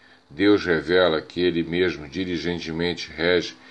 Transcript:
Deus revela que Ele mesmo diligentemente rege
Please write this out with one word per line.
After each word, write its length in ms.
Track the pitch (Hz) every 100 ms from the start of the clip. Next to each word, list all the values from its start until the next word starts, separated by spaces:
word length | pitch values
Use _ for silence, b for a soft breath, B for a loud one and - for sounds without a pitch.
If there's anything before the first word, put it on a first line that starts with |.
| b b _
Deus 340 | 73 101 101 85
revela 560 | 80 73 90 90 78
que 200 | - 85
Ele 220 | 90 82
mesmo 440 | 82 87 92 78 76
diligentemente 1040 | 82 90 82 85 85 82 80 87 82 -
rege 460 | - 85 87 78 B B